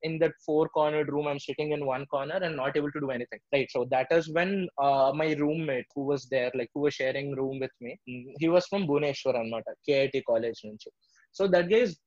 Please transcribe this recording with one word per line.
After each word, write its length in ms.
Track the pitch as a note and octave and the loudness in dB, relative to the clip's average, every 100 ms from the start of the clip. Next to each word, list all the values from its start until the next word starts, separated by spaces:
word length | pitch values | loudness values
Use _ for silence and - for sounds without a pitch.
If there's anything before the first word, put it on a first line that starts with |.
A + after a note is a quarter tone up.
in 140 | D#3+ D#3+ | -6 0
that 160 | E3 - - | 0 0 0
four 220 | D3+ D#3+ D#3+ | 2 2 2
cornered 340 | D3+ D3+ C#3+ | 2 2 0
room, 160 | C#3+ D3 | -2 -2
I'm 120 | C#3+ | -4
sitting 320 | - C#3 D3+ | -6 -4 -4
in 120 | D3 C#3 | -2 -2
one 200 | C3 C#3 | -4 -2
corner 340 | C#3 C#3+ F#3 | -4 -2 -4
and 140 | F3 D3 | -4 -2
not 200 | C3+ D3 | -2 -2
able 140 | D3 | -2
to 80 | D3+ | -4
do 120 | C#3 | -4
anything. 280 | B2 B2 G#2+ - | -4 -6 -12 -2
Right. 140 | C#3 B2 C3 | 0 0 -2
So 80 | B2 | 0
that 220 | B2+ C3 | 0 4
is 220 | E3 D#3+ | 2 2
when, 340 | D#3+ F3+ G3 F3+ - | 0 0 0 -2 0
uh, 300 | C#3 C#3 C3+ | 2 4 4
my 200 | D3 D#3 | 2 0
roommate 520 | D3 D3 D#3+ D#3 B2+ A2+ C#3+ | 2 0 0 -2 -4 -4 -4
who 160 | C#3 | -2
was 120 | C#3+ B2+ | -2 0
there, 180 | C3+ B2 B2+ | -2 0 -2
like, 120 | A#2 D3 | -4 -2
who 80 | |
was 140 | C#3+ - | -2 0
sharing 340 | C3 C3+ C#3+ C3+ | -2 -2 -4 -4
room 240 | C3+ C3+ | -4 -4
with 160 | C3 - | -6 -8
me, 120 | A#2+ D#3+ - | -14 -12 -12
mm, 240 | B2 B2+ C#3 | -14 -12 -2
he 60 | E3 | 4
was 140 | F3 | 4
from 240 | - G3+ F3 | 4 0 2
Bhubaneswar 500 | D3 D3 C3 C3+ B2 | 2 0 -2 -2 -2
అన్నమాట, 260 | A2+ A2+ - | -2 -6 -8
కేఐటి 500 | - - C#3 C3+ C3+ | -6 0 2 2 0
కాలేజ్ 480 | B2 A#2 A#2 A2+ A2 | 0 0 0 -6 -10
నుంచి. 240 | G#2+ - - _ _ _ - | -16 -18 -20 _ _ _ -2
So 100 | G3 | 2
that 180 | F3+ F3 | 4 4
guy 140 | A3 | 4
is 80 | A#3 D#3+ | 2 -2